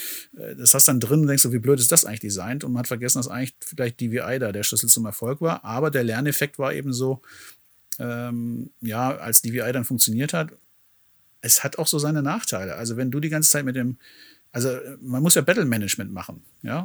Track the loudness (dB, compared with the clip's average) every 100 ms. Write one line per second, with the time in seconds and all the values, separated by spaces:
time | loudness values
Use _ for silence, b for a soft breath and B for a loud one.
0 | B B B -14 -14 0 4 6 6 4
1 | 4 6 6 4 4 2 4 4 6 4
2 | 2 0 -6 -6 -6 -6 -4 -4 -4 -4
3 | -2 -2 -2 -6 -8 -10 -12 -4 -4 -4
4 | -4 -4 -4 -2 -2 -2 -2 2 4 4
5 | 2 -4 -6 -2 -2 -2 -4 -2 0 0
6 | 0 0 0 0 -2 -2 -4 -4 -4 -2
7 | -2 -4 B B B B B _ _ -8
8 | -6 -6 -6 -6 -6 -6 -10 _ -6 -2
9 | -2 -2 2 2 4 0 0 -2 0 0
10 | 2 0 -2 -2 -4 -10 _ _ _ _
11 | _ _ _ _ 2 2 2 -2 0 0
12 | 2 0 0 -2 -4 -4 -6 -6 -6 -4
13 | -2 -2 -2 2 2 2 0 -2 -2 -4
14 | B B B B B -4 -2 -2 -8 -14
15 | -6 0 4 4 4 2 2 0 -2 -4
16 | -6 -10 -12 -16 -20 _ -6 -6